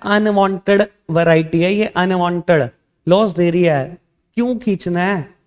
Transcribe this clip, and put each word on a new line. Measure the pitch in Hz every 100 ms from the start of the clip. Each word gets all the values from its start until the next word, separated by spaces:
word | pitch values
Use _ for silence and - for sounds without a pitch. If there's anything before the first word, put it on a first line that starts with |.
| 208
अनवांटेड | 208 214 202 196 190 - 202 208 _ -
वैरायटी | 165 165 160 160 165
है | 180
ये, | 208 214
अनवांटेड, | - 185 185 175 175 160 160 120 - _ _ -
लॉस | 185 220
दे | 165 175
रही | 170
है, | 175 143 131 175 _ _ _ -
क्यों | 240 240
खींचना | - 185 175 175
है? | 180 196 135 _